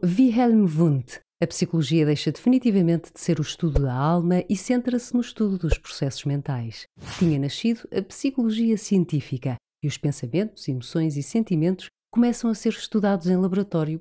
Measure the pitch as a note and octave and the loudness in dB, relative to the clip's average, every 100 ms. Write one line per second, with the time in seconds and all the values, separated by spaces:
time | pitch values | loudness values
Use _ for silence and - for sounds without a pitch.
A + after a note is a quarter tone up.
0 | F3 F#3 C4 A3+ B3 A3 F#3+ D3+ E3+ C#3 | 0 4 4 4 4 6 4 4 4 2
1 | - - _ - E3 - E3+ E3 C3 D#3+ | -2 -12 _ -4 -4 -2 -2 0 2 2
2 | D3+ D3 - D3 A#3+ B3+ A#3+ G3 E3+ E3 | 4 2 0 -2 2 2 4 4 4 2
3 | - - - D#3+ C#3+ - E3 C#3+ C3+ B2 | -2 -6 -2 0 -2 -2 0 2 0 0
4 | D3 F3 E3+ F3+ - F#3+ - B3 B3 B3 | 0 2 2 0 0 -2 0 -2 0 -4
5 | - B3 A#3 - G#3 F#3+ D#3+ - - - | -2 -4 -4 -2 -2 -2 -2 -2 -4 -6
6 | C#3 - C#3+ C#3+ C3+ B2+ A2+ - - - | -4 -4 -4 -4 -4 -6 -6 -12 -18 -18
7 | - - E3+ C#3+ C#3 - A3+ A#3 - - | -12 -2 0 2 -2 -2 -4 -4 -6 -6
8 | G3 - C#4 C4+ A3+ A3 A3+ G#3+ - G3 | -6 -4 -4 0 0 0 0 0 2 0
9 | E3+ D3+ - B2+ C3+ A#2+ _ _ D3 - | 2 -2 -4 -6 -6 -6 _ _ -8 -4
10 | D3 C#3+ A#2+ D#3+ G#3+ - - B2+ B2 E3 | -4 -4 -4 -4 -4 -6 -8 -6 -4 -2
11 | D#3+ C#3+ C3+ A3+ A3 E3 E3 F#3 - _ | -2 -2 -4 -2 0 0 0 -2 -6 _
12 | _ A3+ A#3+ A#3 A#3 G#3+ A3+ G#3+ - G#3+ | _ 2 2 2 -2 -2 -2 -2 -4 0
13 | G3 G3+ E3+ F#3 F#3 F#3 G3+ E3+ D#3 D#3+ | 2 2 2 2 2 0 0 0 -2 -4